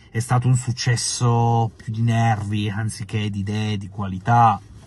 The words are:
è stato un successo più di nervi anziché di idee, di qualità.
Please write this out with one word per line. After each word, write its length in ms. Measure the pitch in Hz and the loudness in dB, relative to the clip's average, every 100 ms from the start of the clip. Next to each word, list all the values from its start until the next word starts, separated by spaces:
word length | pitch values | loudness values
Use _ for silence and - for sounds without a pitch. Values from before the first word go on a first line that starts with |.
| - | -8
è 80 | 117 | -6
stato 280 | - 127 127 | 0 2 2
un 100 | 127 | 2
successo 1160 | - 117 - 120 - - 123 117 117 117 113 | 0 -4 0 0 -2 0 2 2 4 2 0
più 160 | - - | -4 -8
di 120 | 110 | -2
nervi 640 | 117 117 117 104 98 104 104 | 0 2 2 0 -2 -2 -2
anziché 640 | 101 110 - 107 110 104 | -4 -6 -8 -6 -4 -4
di 80 | 101 | -4
idee, 400 | 98 107 107 104 | -4 -2 -2 -4
di 100 | 98 | -6
qualità. 720 | 104 98 95 - 120 117 98 - - | -8 -6 -4 2 6 6 4 -6 -18